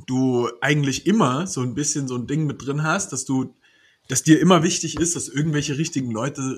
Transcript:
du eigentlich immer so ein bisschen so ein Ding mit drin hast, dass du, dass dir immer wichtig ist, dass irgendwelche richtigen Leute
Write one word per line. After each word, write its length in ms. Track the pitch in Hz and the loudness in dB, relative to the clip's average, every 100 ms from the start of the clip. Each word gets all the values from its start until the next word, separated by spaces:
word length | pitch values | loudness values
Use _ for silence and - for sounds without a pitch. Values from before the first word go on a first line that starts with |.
| - | -4
du 420 | 131 131 123 117 - | 0 2 2 0 -2
eigentlich 460 | 139 151 139 127 165 | 0 2 0 0 2
immer 400 | 220 143 131 185 | 4 4 2 -2
so 160 | 135 | -4
ein 120 | 123 | -4
bisschen 340 | 131 147 151 131 | -2 -4 -4 -4
so 80 | 123 | -4
ein 100 | 117 | -2
Ding 180 | 147 151 | -2 -2
mit 180 | 123 123 | -4 -6
drin 160 | 143 | -4
hast, 300 | 156 190 - | -2 -2 -4
dass 120 | 135 | -8
du, 300 | - 131 131 - _ _ _ _ - | -2 -2 -2 -8 _ _ _ _ -6
dass 140 | 135 | 0
dir 160 | 156 156 | 4 6
immer 220 | 180 175 | 8 6
wichtig 340 | 160 - 156 147 | 4 0 -4 -2
ist, 160 | 170 | -2
dass 140 | 139 - | -2 -4
irgendwelche 500 | 139 160 147 147 135 | -2 -2 -2 -2 -2
richtigen 320 | 160 139 127 | -2 -2 -4
Leute 320 | 107 135 139 131 | -2 -4 -4 -6